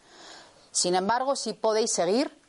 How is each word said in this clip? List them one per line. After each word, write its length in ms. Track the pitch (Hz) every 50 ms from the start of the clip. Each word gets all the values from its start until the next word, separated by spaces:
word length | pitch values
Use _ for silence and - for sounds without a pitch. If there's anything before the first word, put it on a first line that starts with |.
| _ - - - - - - - - - - - - -
Sin 220 | - - - 180 180
embargo, 420 | 185 190 208 233 254 262 277 269
sí 180 | - - 226 -
podéis 400 | - - 220 214 220 233 220 -
seguir 460 | 196 175 170 208 254 302 302 - - _